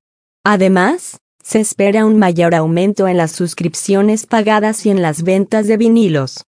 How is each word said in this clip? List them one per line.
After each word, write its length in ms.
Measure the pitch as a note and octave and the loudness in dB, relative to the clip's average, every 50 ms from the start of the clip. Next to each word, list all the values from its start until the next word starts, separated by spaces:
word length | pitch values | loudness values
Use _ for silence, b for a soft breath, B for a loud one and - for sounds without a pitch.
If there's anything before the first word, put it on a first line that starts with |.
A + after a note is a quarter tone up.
| _ _ _ _ _ _ _ _ | _ _ _ _ _ _ _ _
Además, 760 | - G3+ G#3 F#3 F#3+ F#3+ F#3+ F3+ F#3 A3+ E4 F4+ - - - - _ _ _ _ - | -2 0 2 2 2 2 2 2 2 0 -2 -4 -6 -12 -20 -20 _ _ _ _ -8
se 160 | - - A3 | -2 -2 -2
espera 460 | G#3+ - - - G3 G3+ G3+ A3 A3 | 0 -2 -2 -2 0 0 2 2 2
un 120 | A3 A3 G#3+ | 2 4 4
mayor 380 | G3 F3+ E3+ E3+ E3+ E3+ E3+ | 2 2 2 2 0 2 2
aumento 500 | D#3+ D#3+ D#3+ E3 E3+ F#3 G3+ G3+ - F#3+ | 0 0 0 0 0 0 0 0 0 0
en 100 | F#3 F3+ | 0 0
las 140 | F3 E3 D#3+ | 0 0 -2
suscripciones 960 | - - F3+ E3 - - E3+ E3+ - - - - G3 G3 G3+ G#3+ G#3+ G#3+ - | -2 -4 -6 -6 -4 -4 -6 -6 -6 -6 -4 -2 0 2 2 2 0 -2 -2
pagadas 600 | - - A3 G#3 G#3+ G#3+ G#3+ G#3 G#3+ A3 - - | -2 -2 0 0 2 0 0 0 -2 -2 -2 -2
y 40 | G#3+ | 0
en 120 | G3 F#3+ | 0 0
las 200 | F3 D#3 D3 - | 0 -2 -2 -2
ventas 460 | E3 F#3 F#3+ G3 G3 - A3 A3 G#3 G#3 | -2 0 0 0 0 0 -2 -2 0 0
de 80 | A3+ | 0
vinilos. 680 | G#3 A#3 A3+ A3+ A#3 G#3+ F3+ D#3 C#3+ C3+ - - - - _ | 2 2 2 4 2 2 2 0 -2 -4 -4 -8 -14 -20 _